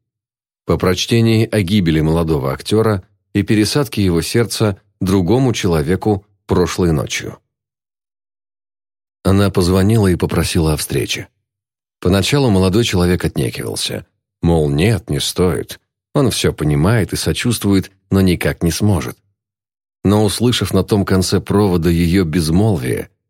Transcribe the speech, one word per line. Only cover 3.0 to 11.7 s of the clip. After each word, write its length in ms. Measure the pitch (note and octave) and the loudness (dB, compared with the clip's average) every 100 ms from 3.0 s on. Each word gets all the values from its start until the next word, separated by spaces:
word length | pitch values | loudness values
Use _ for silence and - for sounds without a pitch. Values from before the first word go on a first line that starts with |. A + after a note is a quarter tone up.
| - _ _ | -6 _ _
и 100 | G2+ | -4
пересадке 600 | G2 G#2+ G#2 D3 C#3 - | 0 2 2 0 -2 -2
его 180 | F#2+ E2+ | 0 0
сердца 580 | D#2+ A#2 A#2 - A2 F#2+ _ - | 0 -2 -2 -2 -2 -2 _ -8
другому 520 | F#2 G2 F2 B2 C3 | 0 0 2 2 2
человеку 720 | - F#2+ D#2+ D2 F#2 G#2+ G2+ _ _ - | 0 0 0 0 -2 0 -2 _ _ -2
прошлой 460 | G2 E2+ - F2+ | 0 0 0 0
ночью. 480 | D2 - - - - _ _ _ _ _ _ _ _ _ _ _ _ _ _ _ _ _ _ | 0 -2 -8 -10 -14 _ _ _ _ _ _ _ _ _ _ _ _ _ _ _ _ _ _
Она 260 | F#2 G2 G2 | -2 0 0
позвонила 580 | F#2+ F2 F#2+ F#2+ A2+ G2 | 0 0 2 2 4 2
и 80 | E2 | 2
попросила 580 | F2+ F2 E2+ F2+ D#2+ | 0 -2 -2 0 0
о 40 | D2+ | -2
встрече. 520 | - C2+ A1+ - - _ _ _ _ | -2 -4 -4 -8 -10 _ _ _ _